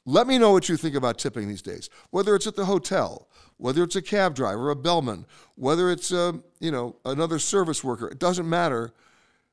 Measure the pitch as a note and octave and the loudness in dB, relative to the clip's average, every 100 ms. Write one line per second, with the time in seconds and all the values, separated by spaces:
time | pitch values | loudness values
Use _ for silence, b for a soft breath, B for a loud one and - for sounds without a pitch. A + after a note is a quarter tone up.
0 | - D#3 B3 C4 A3 F#3+ - E3 D#3+ C#3 | 2 2 4 6 6 6 4 -2 -2 0
1 | B2+ G#2+ - A#2+ G#2 G2 - F2+ - b | -2 -2 -4 -4 -6 -8 -12 -14 -14 b
2 | b F3+ G3+ G3+ G#3+ G#3 F#3+ G3 - F#3 | b -2 2 2 2 -2 0 0 0 0
3 | G2 - - b b _ A#2+ C#3+ F3 G3 | -2 -4 -16 b b _ -2 0 0 -2
4 | - G#3 F#3 C3 A2+ G#2 C#3 C#3+ D3+ E3+ | -2 2 2 0 -2 0 -2 -2 0 0
5 | C3 F#2+ D2 b b - B2+ E3 F3+ F3 | 0 -6 -12 b b -4 0 2 2 -2
6 | - F3+ F3 E3 - _ E3 C3+ A#2+ - | -2 0 0 -2 -12 _ -4 -4 -6 -8
7 | B2 C3+ E3 D#3+ - G3 F3 D3 C3+ A2+ | -6 -2 -2 -2 0 0 0 -2 -4 -6
8 | A#2+ C3+ F3+ F3+ E3 E3+ E3+ A#2+ A2+ b | -8 -2 0 0 0 0 0 -2 -6 b
9 | b b b b b | b b b b b